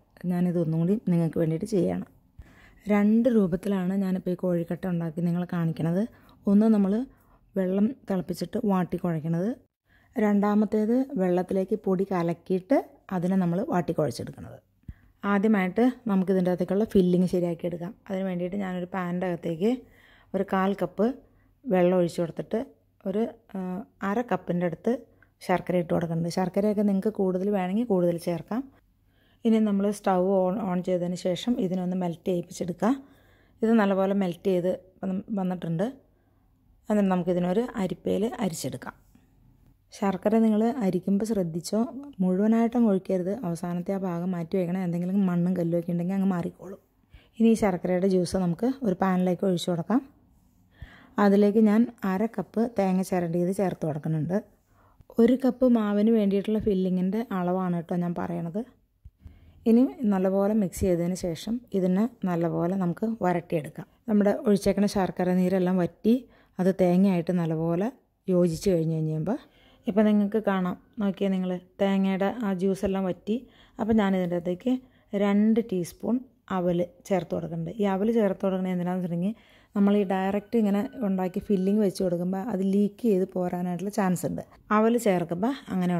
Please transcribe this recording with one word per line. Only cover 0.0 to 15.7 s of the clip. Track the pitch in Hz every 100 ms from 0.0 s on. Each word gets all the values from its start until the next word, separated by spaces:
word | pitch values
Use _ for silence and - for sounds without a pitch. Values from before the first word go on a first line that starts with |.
| _ -
ഞാനിതൊന്നും | 175 175 180 170 160 160
കൂടി | 170 214 -
നിങ്ങൾക്ക് | 175 165 170
വേണ്ടിയിട്ട് | 160 160 208
ചെയ്യുകയാണ്. | 196 180 180 214 _ _ - - - - - 196
രണ്ട് | 208 208 226 240 226
രൂപത്തിലാണ് | 190 180 202 196 180 196
ഞാനിപ്പോൾ | 190 185 185
ഈ | 180
കോഴിക്കട്ട | 185 175 165 175 190
ഉണ്ടാക്കി | 170 165 156 175
നിങ്ങളെ | 170 175
കാണിക്കണത്. | 175 165 160 160 175 226 - - - -
ഒന്ന് | 202 220
നമ്മൾ | 214 190 214 269 - _ _ _ 190
വെള്ളം | 185 196 208 -
തിളപ്പിച്ചിട്ട് | - 185 - 180 175 -
വാട്ടി | 208 185 175 175
കുഴയ്ക്കണത്, | 180 160 160 165 196 269 _ _ _ _ _ -
രണ്ടാമത്തേത് | 214 202 208 208 214 220 214 247 269 277
വെള്ളത്തിലേക്ക് | 185 175 180 190 190 214
പൊടി | - 185
കലക്കിയിട്ട് | 190 180 170 165 - 185 180 294 - - -
അതിനെ | 185 180 190
നമ്മൾ | 175 170 277
വാട്ടി | 190 170
കുഴച്ചെടുക്കണത്. | 160 147 - 113 143 117 120 _ _ - - _ _
ആദ്യമായിട്ട് | 202 202 214 208 185